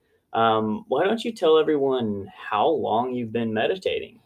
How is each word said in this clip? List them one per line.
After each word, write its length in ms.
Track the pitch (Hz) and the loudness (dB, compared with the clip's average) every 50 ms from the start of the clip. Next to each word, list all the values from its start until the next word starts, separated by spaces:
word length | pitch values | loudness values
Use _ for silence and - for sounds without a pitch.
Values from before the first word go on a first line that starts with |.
| _ _ _ _ _ _ - | _ _ _ _ _ _ -2
Um, 520 | 113 113 113 110 110 110 110 107 - - - | 2 2 4 2 2 0 -2 -4 -4 -4 -2
why 160 | 127 139 175 | -2 0 2
don't 200 | 196 226 226 220 | 0 0 -2 -2
you 60 | 240 | -6
tell 260 | 226 - 180 160 156 156 | -6 0 4 4 6 6
everyone 760 | 151 156 156 143 135 135 131 127 117 107 101 98 95 95 - | 4 4 2 2 2 0 0 0 -2 -2 -4 -6 -8 -12 -16
how 320 | - - - 107 104 117 151 | -16 -10 -4 0 0 2 2
long 460 | 165 127 104 107 107 113 123 131 123 | 2 0 0 0 0 0 0 -2 -4
you've 200 | 123 120 110 110 | -6 -6 -4 -4
been 180 | 120 117 110 110 | -4 -2 -2 -2
meditating? 640 | 110 123 151 190 190 - 120 101 - - - - - _ | 0 0 0 -2 -2 -2 -4 -4 -4 -6 -10 -14 -20 _